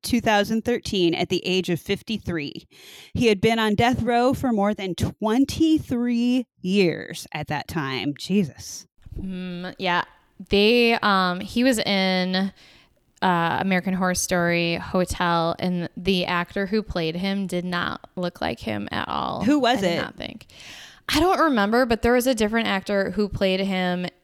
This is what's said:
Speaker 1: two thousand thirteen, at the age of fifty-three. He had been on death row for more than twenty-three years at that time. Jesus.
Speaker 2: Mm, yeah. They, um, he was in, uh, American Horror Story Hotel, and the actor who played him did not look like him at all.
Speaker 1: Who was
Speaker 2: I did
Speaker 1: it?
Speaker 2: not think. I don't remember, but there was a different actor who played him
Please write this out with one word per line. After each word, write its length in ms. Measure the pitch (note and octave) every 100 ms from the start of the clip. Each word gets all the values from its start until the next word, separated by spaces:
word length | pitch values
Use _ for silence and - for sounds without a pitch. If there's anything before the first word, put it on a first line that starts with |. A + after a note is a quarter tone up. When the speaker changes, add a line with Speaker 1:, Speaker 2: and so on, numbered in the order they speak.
Speaker 1:
two 180 | - A#3+
thousand 440 | A3+ G#3 G3+ A3+
thirteen, 500 | A3+ B3 - G3+ E3+
at 140 | D#3+ F3
the 160 | F#3 -
age 220 | F#3 F3+
of 100 | E3+
fifty-three. 840 | - G3+ - G#3+ - E3+ C#3+ - _ - - - -
He 120 | - A#3+
had 140 | G3+
been 180 | A3+ A3+
on 160 | A3
death 280 | G#3 A#3 B3+
row 320 | A#3 A#3+ B3
for 180 | C4 C4
more 220 | A3 G3+
than 200 | G#3+ F#3+
twenty-three 1500 | E3+ - - G#3 A3+ C4+ - D#4+ D#4 - A#3+ A#3+ A#3+ A#3+ B3+ A#3+ _
years 680 | F#3 G3+ F3+ - - - -
at 160 | D#3 D3+
that 200 | D3 -
time. 460 | E3 C3+ C3 A2+ C#3
Jesus. 680 | - G3 D#3 - - - - _ - -
Speaker 2:
Mm, 560 | G3 F#3 F#3 F3 F3+ -
yeah. 260 | F#3 F3 - _ _ _ F#3
They, 460 | G3+ G#3 A#3+ A#3
um, 460 | A#3 G#3 G3 F#3 F3+
he 240 | G3+ A#3+
was 140 | B3+ A3
in, 560 | - G3 F#3+ F#3 F#3 F#3 G3 - - - _ _ _ _
uh, 380 | F#3+ F3 E3+ -
American 320 | F#3+ F#3 F3
Horror 220 | F#3 F#3
Story 600 | F3 - F3+ E3+ E3+ E3+ E3+
Hotel, 800 | F3+ F#3+ F3+ - F3 E3+ E3 -
and 320 | F3+ F3+ F3 -
the 280 | F3+ F#3
actor 400 | F3 F3 F3 G3 F#3+
who 160 | G#3+
played 340 | G#3 F#3 D#3+ E3+
him 300 | G3 G3 F#3
did 200 | F3+ F3+
not 420 | F3 E3+ - - -
look 240 | F3+ -
like 200 | - A#3
him 280 | - G#3+ G#2
at 160 | - -
all. 360 | C#2+ C#2 -
Speaker 1:
Who 140 | G#3 D4
was 200 | A#3+ B3
Speaker 2:
I 20 |
did 160 | F#3+ E3
Speaker 1:
it? 20 |
Speaker 2:
not 120 | - -
think. 300 | - - - - - - - - -
I 100 | D4+
don't 180 | F4 F4
remember, 440 | D#4+ A#3+ G3+ A#3+
but 160 | B3+ A3+
there 140 | A#3+
was 120 | B3 A#3+
a 80 |
different 340 | A#3+ G#3+ A3+ A3
actor 420 | G3 - G3+ F#3+
who 180 | F#3 G3+
played 320 | - G3 F#3
him 460 | G3 F#3 F3+ F3+ F3+ _